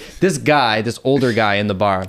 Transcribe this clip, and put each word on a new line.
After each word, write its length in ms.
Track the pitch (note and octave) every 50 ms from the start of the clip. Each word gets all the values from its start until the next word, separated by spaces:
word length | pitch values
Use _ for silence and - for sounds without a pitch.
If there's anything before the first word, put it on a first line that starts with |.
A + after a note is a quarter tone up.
| - -
<laughs> 100 | - -
this 180 | E3+ G3 E3 C3
guy, 440 | A2+ C3+ D3+ C#3+ B2+ A2+ G#2+ A2+
this 180 | G#2+ A#2 A2 - -
older 300 | C3 C#3 C3+ C3 B2 A2
guy 220 | A2 A2 G#2 G2+
in 120 | G2+ G#2 G#2
the 60 | G2+
bar, 340 | F#2 G#2 G2+ F#2+ F#2 F#2+